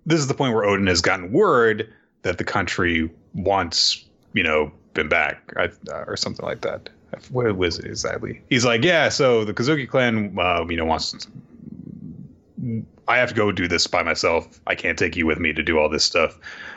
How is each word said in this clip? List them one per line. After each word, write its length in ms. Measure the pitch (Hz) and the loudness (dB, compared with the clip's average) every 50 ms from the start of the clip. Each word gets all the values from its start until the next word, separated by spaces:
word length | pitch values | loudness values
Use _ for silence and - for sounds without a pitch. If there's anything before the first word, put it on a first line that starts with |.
| - - | -2 0
this 120 | 165 165 | 2 2
is 60 | 139 131 | 2 0
the 60 | 127 | 0
point 220 | - 139 127 110 | 0 0 2 2
where 100 | 110 104 | 2 4
Odin 220 | 101 101 98 98 92 | 4 4 4 4 2
has 140 | 90 82 | 2 2
gotten 300 | 87 95 95 92 90 90 | 2 2 2 0 -2 0
word 600 | 113 170 214 190 143 123 113 110 110 107 110 - - _ _ _ _ _ - | 2 4 4 6 6 6 4 4 2 0 -2 -8 -12 _ _ _ _ _ -4
that 160 | 98 87 - | -4 -2 -2
the 40 | - | -2
country 680 | - - 104 92 - - - 90 87 85 82 82 80 - - _ _ - | -2 -2 -2 -2 -2 -2 0 0 2 2 0 0 -2 -6 -10 _ _ -8
wants, 680 | 101 90 95 98 95 90 82 - - - - - - - _ _ _ _ _ - | -4 0 0 2 0 0 0 0 0 0 0 0 -4 -8 _ _ _ _ _ -2
you 80 | 101 87 | -2 0
know, 280 | 80 76 78 76 76 - - _ _ - | 2 2 2 0 0 -4 -12 _ _ -4
him 120 | - 78 76 | -4 -2 0
back, 460 | 85 82 76 71 73 - _ - - | 0 0 0 0 -4 -8 _ -8 -4
I, 100 | - 92 85 - _ - - 73 | -2 -2 -2 -4 _ -14 -12 -10
uh, 100 | - - - | -10 -8 -8
or 100 | 98 - | -6 -6
something 280 | - 98 95 - - | -6 -6 -8 -8 -8
like 160 | - - - | -8 -4 0
that. 280 | - - - - - - - _ _ _ - - - - | 0 0 0 -2 -8 -16 -20 _ _ _ -16 -16 -12 -6
What 260 | 127 127 120 110 98 90 | -2 0 2 2 2 2
was 200 | 90 85 - - | 0 0 0 -2
it 60 | - | -8
exactly? 560 | - - - - - - - - - - - - - | -10 -8 -6 -6 -6 -6 -6 -8 -10 -10 -10 -4 0
He's 160 | 139 123 117 | 2 2 4
like, 180 | 123 117 113 127 | 4 4 4 4
"Yeah, 260 | 180 175 160 135 110 | 4 4 4 4 2
so 360 | - - 143 127 120 113 107 | 2 2 4 4 4 4 2
the 80 | 104 95 | 0 -2
Kozuki 340 | - 117 139 160 147 127 - | -2 0 0 0 0 -2 0
clan, 480 | - 131 123 120 113 110 104 98 92 95 | 0 2 2 2 2 0 -2 -2 -2 -2
uh, 260 | 87 90 87 85 82 85 | 0 0 0 0 -2 -2
you 100 | 85 82 | -2 -2
know, 80 | 80 | 0
wants, 420 | 80 80 80 - - - - - - - - - _ 78 76 - - - - - - - - - - - - - - - - _ _ _ - 143 120 113 110 - - _ _ _ - | 0 0 -2 -2 -6 -8 -10 -14 -16 -18 -20 -20 _ -20 -20 -18 -16 -16 -16 -16 -16 -16 -16 -16 -16 -16 -16 -18 -18 -20 -20 _ _ _ -10 -6 -6 -6 -6 -8 -10 _ _ _ 0
I 100 | 117 123 | 2 2
have 120 | 123 113 | 2 2
to 60 | 107 | 2
go 160 | 113 104 104 | 2 2 2
do 160 | 92 98 90 82 | 2 0 0 0
this 200 | 85 82 - - | 0 0 0 0
by 160 | - 90 82 | 0 0 0
myself. 560 | 80 78 - - 90 82 80 - - - - - - | 0 0 0 2 2 2 2 -2 -4 -10 -8 -6 -4
I 80 | 90 | -4
can't 220 | - - 87 82 - | -2 -2 -2 -2 0
take 180 | 98 85 80 | -2 -2 0
you 100 | 90 80 | 0 0
with 140 | 78 78 78 | 0 0 0
me 140 | 85 78 73 | 0 -2 -2
to 100 | 80 76 | -2 -2
do 160 | 87 82 78 | 0 2 2
all 100 | 76 76 | 2 2
this 140 | 78 73 - | 2 0 -2
stuff. 340 | - - 85 78 - - - - - - - - - - | 0 2 2 0 0 -2 -6 -18 -18 -16 -16 -16 -16 -16